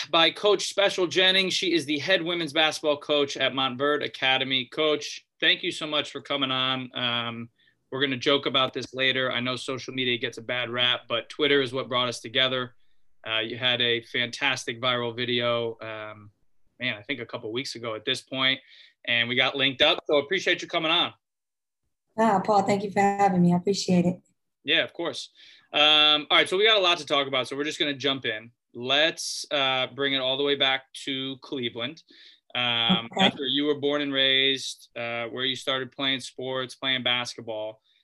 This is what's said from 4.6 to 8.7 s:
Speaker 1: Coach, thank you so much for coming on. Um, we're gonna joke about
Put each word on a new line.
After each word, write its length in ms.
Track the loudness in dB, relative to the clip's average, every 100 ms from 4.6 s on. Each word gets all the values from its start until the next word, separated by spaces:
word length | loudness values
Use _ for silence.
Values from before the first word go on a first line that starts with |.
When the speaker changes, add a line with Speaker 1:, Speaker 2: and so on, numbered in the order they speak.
| -4
Speaker 1:
Coach, 540 | -2 0 0 -4 -14 _ -2
thank 200 | 0 2
you 120 | -2
so 120 | -6 -4
much 240 | -4 -4
for 100 | -8
coming 280 | -6 -2 -2
on. 400 | -2 -2 -4 -6 -6
Um, 540 | -4 -4 -6 -8 -12 _ _ _ -10
we're 80 | -4
gonna 160 | -2 0
joke 300 | 0 0 2
about 280 | 0 -2